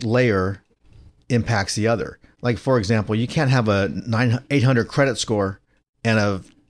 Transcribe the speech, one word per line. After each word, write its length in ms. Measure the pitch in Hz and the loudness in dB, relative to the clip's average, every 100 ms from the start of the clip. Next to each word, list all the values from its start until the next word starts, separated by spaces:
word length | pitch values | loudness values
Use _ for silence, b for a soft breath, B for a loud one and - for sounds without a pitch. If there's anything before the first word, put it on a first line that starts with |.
layer 580 | 113 123 123 98 92 101 _ _ _ - - _ - | -2 2 2 2 0 -4 _ _ _ -20 -20 _ -4
impacts 460 | 120 110 110 95 | -2 0 -2 -2
the 140 | - 107 | -2 0
other. 320 | 113 - - b b | 0 -4 -12 b b
Like, 160 | 120 110 | -4 -2
for 180 | - 127 | 0 0
example, 380 | 98 113 107 110 | 2 0 0 -2
you 120 | 120 | -2
can't 220 | 160 139 | 0 2
have 180 | 131 107 | 2 2
a 220 | 98 95 | 2 0
nine, 480 | 90 120 110 123 120 - | -4 -4 0 0 0 -2
eight 100 | 143 | 0
hundred 280 | 127 123 110 | 2 2 0
credit 280 | - 139 113 | 0 0 0
score 420 | - 107 98 98 _ _ _ _ 113 | -2 -2 -2 -4 _ _ _ _ 0
and 140 | 110 | 2
a 240 | 104 95 - _ _ | 2 -2 -8 _ _